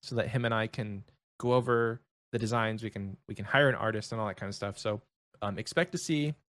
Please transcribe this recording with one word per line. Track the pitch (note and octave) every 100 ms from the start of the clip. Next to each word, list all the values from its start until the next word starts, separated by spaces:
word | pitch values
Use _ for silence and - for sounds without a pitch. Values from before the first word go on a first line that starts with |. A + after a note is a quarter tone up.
so | - A#2
that | G2+
him | B2+ A#2+
and |
I | A2+ A2
can | - G#2+ G2 - _ _ _
go | A#2+
over | B2+ A#2+ A#2 A#2 A#2 _ _ _
the | A#2
designs. | A2 A#2 A2 A2
We | A2
can, | G2 G2 F#2+ -
we | -
can | G2+
hire | C3+ C#3+
an | B2+
artist | A2 A2 -
and | A2+
all | G#2+
that | F#2+
kind | G2
of | G2+
stuff. | G2+ G2
So, | A2 G#2 _ _ _ _
um, | G#2 G2
expect | A2+ - E3
to | F3
see | - D#3 D3 D3+